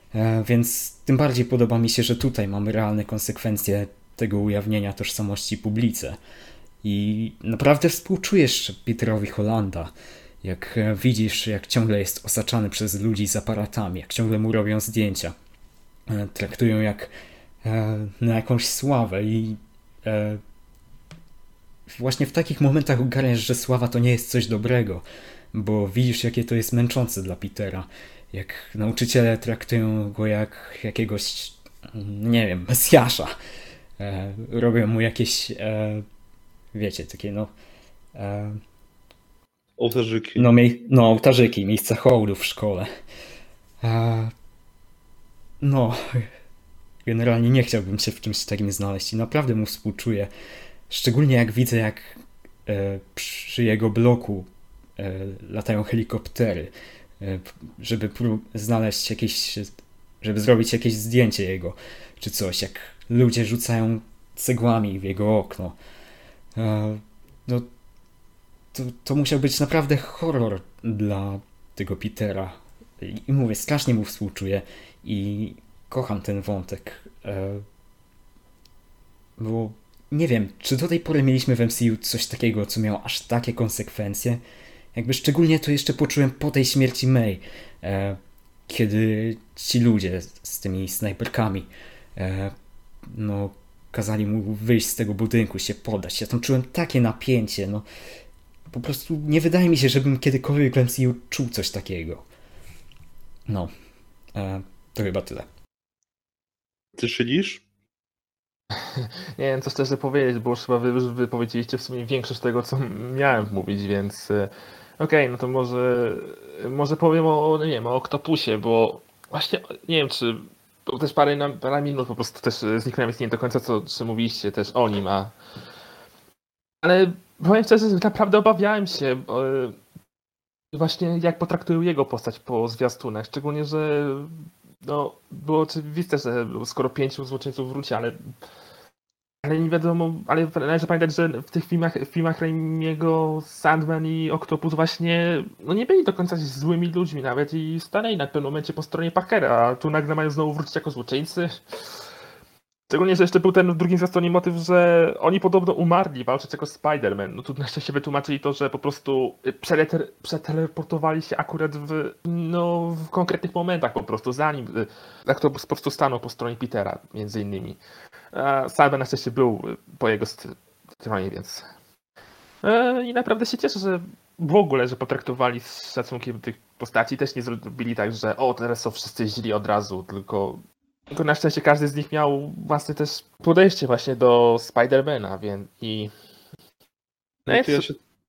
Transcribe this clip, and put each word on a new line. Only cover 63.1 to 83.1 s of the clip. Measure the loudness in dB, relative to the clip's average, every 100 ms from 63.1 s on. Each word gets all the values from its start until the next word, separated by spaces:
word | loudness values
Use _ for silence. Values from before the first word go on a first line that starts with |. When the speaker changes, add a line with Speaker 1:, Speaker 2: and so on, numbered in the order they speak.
Speaker 1:
ludzie | 4 6 4
rzucają | 0 0 0 0 2 0 -4 -20 -20 -8
cegłami | -2 2 4 2 2 -2
w |
jego | -4 0 2 2
okno. | 0 -8 -10 -10 -20 -20 -20 -20 -20 -20 -14 -4
E, | -2 0 -2 -6 -12 -20 -20 -20 -4
no, | -4 -4 -16 -20 -20 -20 _ -20 _ _ -20 -16
to, | -8 -8 -8
to | -2
musiał | 0 2 2
być | 2 2
naprawdę | 2 2 2 0
horror | 0 -6 -2 0 0 -2 -10 -8
dla | -6 -2 0 -2 -4 -8 -12 -20 -20
tego | -10 -6 -4
Petera. | -6 -4 -4 -2 -6 -10 -20 -20 -20 -16
I, | -12 -12 -2
i |
mówię, | 0 2
strasznie | -2 -2 -2 2
mu | 0
współczuję | 0 -6 -8 -6 -2 -2 -4 -20 -20 -20
i | -6 -4 -4 -4 -8 -10 -20 -20 -10
kocham | -6 -4 -4
ten | -4 -6
wątek. | -4 -6 -6 -12 -14 -20 -20 -16
E... | -8 -6 -6 -8 -12 _ -20 _ _ _ -20 -20 _ _ _ -20 _ -20 -20 -20 _ -10
Bo | -4 -4 -4 -10 _ _ -6
nie | 0 2
wiem, | 2 0 -6
czy | -2 -2
do | 0
tej | -2
pory | 2 2
mieliśmy | 4 4 2 2
w |
M | 2
C | 4 2
U | 2
coś | -2 -4 -4
takiego, | 0 0 0 -2
co | -2
miało | -2 -2
aż | -4